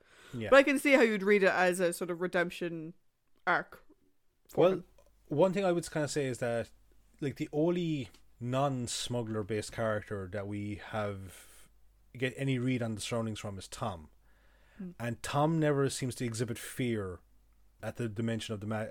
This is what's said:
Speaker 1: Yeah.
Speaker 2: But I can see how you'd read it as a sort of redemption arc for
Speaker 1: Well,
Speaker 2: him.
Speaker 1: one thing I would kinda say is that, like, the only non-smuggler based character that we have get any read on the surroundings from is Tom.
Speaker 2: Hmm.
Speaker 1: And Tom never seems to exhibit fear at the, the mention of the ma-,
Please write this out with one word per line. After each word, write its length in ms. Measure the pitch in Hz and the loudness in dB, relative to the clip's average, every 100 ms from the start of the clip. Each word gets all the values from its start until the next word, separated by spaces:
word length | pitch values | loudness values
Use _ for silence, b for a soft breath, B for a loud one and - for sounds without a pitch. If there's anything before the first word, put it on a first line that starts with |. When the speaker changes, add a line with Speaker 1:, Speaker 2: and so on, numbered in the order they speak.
| B B B | B B B
Speaker 1:
Yeah. 160 | 120 107 | -8 6
Speaker 2:
But 60 | 269 | 8
I 60 | |
can 140 | 285 269 | 8 2
see 160 | 285 | 6
how 80 | 262 | 6
you'd 220 | 226 214 | 6 4
read 180 | 190 208 | 4 6
it 60 | 185 | 6
as 280 | 180 180 180 | 6 4 4
a 120 | 175 | 0
sort 200 | 175 175 | 0 -6
of 100 | 170 | -4
redemption 720 | 180 180 175 - 175 165 160 - _ _ _ _ - | 0 0 0 -2 -6 -6 -10 -14 _ _ _ _ 0
arc 360 | 160 - - - - _ _ _ _ _ | 0 0 -14 -20 -20 _ _ _ _ _
for 140 | - | 4
Speaker 1:
Well, 100 | 175 | 6
Speaker 2:
him. 100 | 185 - - - _ - | 4 -4 -20 -20 _ -4
Speaker 1:
one 220 | 143 190 | 4 4
thing 140 | 185 190 | 4 2
I 60 | |
would 160 | 170 - | 2 0
kinda 160 | 160 147 | -2 -2
say 200 | 151 135 | 0 -2
is 100 | 120 | -2
that, 320 | 120 117 110 - _ - _ - | -2 -2 -4 -12 _ -20 _ -6
like, 160 | 143 - | -6 -4
the 120 | 151 | -4
only 580 | 147 165 180 165 151 117 - - - | 0 0 0 -2 -4 -6 -14 -20 -10
non-smuggler 1040 | 120 131 143 131 120 - - 123 110 110 | -4 0 0 0 -4 -4 -4 -4 -2 -4
based 280 | 101 107 - | -2 -4 -4
character 580 | - 110 104 - 101 92 | -2 -2 -2 -4 -8 -6
that 160 | 101 101 | -6 -6
we 340 | 104 104 101 - | -6 -6 -8 -6
have 540 | 110 104 98 95 - - - - - - - - 123 | -4 -4 -6 -12 -18 -20 -20 -20 -20 -20 -20 -20 -6
get 160 | 127 135 | -4 -2
any 200 | 135 127 | -2 0
read 240 | 127 127 | 0 0
on 140 | 117 107 | -2 -4
the 60 | |
surroundings 380 | - 120 113 104 | -4 -2 -2 -6
from 180 | 110 98 | -8 -10
is 100 | - | -12
Tom. 400 | - 120 87 76 - b b b b b b | -8 -6 -6 -14 -20 b b b b b b
Speaker 2:
Hmm. 140 | 185 - | -14 -8
Speaker 1:
And 220 | 120 117 | -8 -6
Tom 380 | - 143 151 165 | -4 2 2 4
never 300 | 151 139 135 | 2 2 0
seems 260 | - 127 - | 0 -6 -4
to 100 | 123 | -4
exhibit 320 | 110 117 117 | -2 -4 -4
fear 640 | - - 123 110 95 87 - - _ _ - _ | -8 -4 -2 -2 -4 -10 -16 -20 _ _ -20 _
at 140 | 107 - | -10 -6
the, 100 | 120 | -6
the 160 | 104 | -2
mention 300 | 117 113 - | -2 -2 -4
of 80 | 107 | -6
the 60 | 104 | -4
ma-, 80 | 110 110 | -4 -4